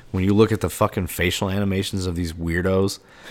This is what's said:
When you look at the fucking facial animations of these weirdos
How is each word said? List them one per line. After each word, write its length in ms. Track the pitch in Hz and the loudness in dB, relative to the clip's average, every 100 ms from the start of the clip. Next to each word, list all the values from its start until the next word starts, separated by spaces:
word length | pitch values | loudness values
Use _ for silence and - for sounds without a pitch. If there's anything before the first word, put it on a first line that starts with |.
| - | -6
When 140 | 95 | -2
you 100 | 92 | 2
look 180 | 104 110 | 6 4
at 80 | 107 | 4
the 100 | 87 | -2
fucking 360 | - 107 - 85 | 0 0 0 -4
facial 400 | - 90 - 98 | -2 0 0 -2
animations 560 | 98 101 95 98 98 92 | -2 0 -2 -2 -4 -4
of 80 | 85 | -2
these 160 | 85 | -4
weirdos 680 | 82 85 85 92 95 98 - - - - | -4 -2 0 2 2 0 -2 -14 -20 -20